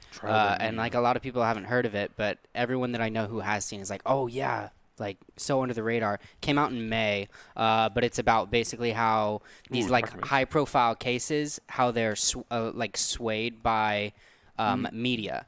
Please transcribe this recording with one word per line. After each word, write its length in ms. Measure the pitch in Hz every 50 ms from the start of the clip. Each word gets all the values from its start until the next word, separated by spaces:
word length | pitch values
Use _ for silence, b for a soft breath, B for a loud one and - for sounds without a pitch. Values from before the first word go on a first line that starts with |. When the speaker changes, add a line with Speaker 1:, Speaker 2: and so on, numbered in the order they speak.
| - -
Speaker 1:
Trial 200 | - - - 107
by 80 | 110 110
Speaker 2:
Uh, 120 | 107 101 101 -
and, 20 | 110 110 110
Speaker 1:
Media. 40 | 110
Speaker 2:
like, 140 | 113 117 -
a 60 | 120
lot 160 | 120 120 123
of 80 | 123 -
people 180 | 131 120 127 117
haven't 200 | 110 113 104 95
heard 240 | 104 120 123 123 117
of 80 | 101
it, 160 | 101 104 - -
but 220 | - 107 104 92 - _ _ -
everyone 380 | 120 120 120 127 127 127 123
that 100 | 120 113
I 80 | 113 110
know 160 | 110 113 110
who 140 | 101 113 107
has 260 | 104 104 107 101 -
seen 140 | - 110 101
is 80 | 98 95
like, 140 | 98 98 -
"Oh, 220 | - 135 139 131 120
yeah," 420 | 117 131 127 127 120 110 104 104 - _ _ _ _ -
like, 180 | 110 101 98 - - - _
so 260 | - - - 143 131 131
under 100 | 127 120
the 80 | 113 107
radar. 360 | 113 117 117 110 104 104 - B B B B
Came 160 | - 151 143 143
out 120 | 147 120
in 180 | 127 120 113 110
May, 380 | 113 113 110 107 101 101 98 - B B B B B
uh, 340 | - 113 110 113 113 113 110
but 140 | 104 120 120
it's 140 | 117 - -
about 300 | 113 120 113 110 95 101
basically 400 | 120 120 113 - - 113 120 120
how 500 | 110 113 117 113 110 110 107 104 107 104 B B B B B B
these, 160 | 127 123 113 117
Speaker 1:
Ooh, 40 |
Speaker 2:
like, 140 | 127 120 113
Speaker 1:
talk 100 | 110 -
to 60 | 90
me. 60 | - -
Speaker 2:
high-profile 680 | 139 135 131 - - 156 139 - - 139 120 117 113
cases, 640 | - - 127 123 123 - - 151 147 151 147 - - - -
how 200 | - - 127 123
they're 240 | 113 117 113 110 104
sw-, 280 | - - - - 127 - -
uh, 200 | 120 117 113 113 -
like, 240 | 117 117 104 - -
swayed 640 | - - - - 120 113 110 110 113 120 117 110 -
by, 500 | 117 113 110 107 107 104 104 104 104 b b b b b b b b b -
um, 260 | 110 107 98 98 -
Speaker 3:
Mm-hmm. 160 | - - 113
Speaker 2:
media, 440 | 120 127 123 113 104 92 - 62 -